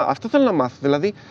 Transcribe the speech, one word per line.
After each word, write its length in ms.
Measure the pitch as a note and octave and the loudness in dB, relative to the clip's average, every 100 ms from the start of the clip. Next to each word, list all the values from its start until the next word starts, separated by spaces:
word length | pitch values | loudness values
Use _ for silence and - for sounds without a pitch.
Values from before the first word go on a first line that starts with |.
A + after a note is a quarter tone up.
| - | 0
αυτό 200 | C4+ A3+ | -2 -2
θέλω 160 | C#4+ | 2
να 80 | C4 | 2
μάθω. 220 | F3 B2 - | 2 -2 -2
Δηλαδή, 340 | C#3 D3 G3 - - | -2 0 -2 -6 -20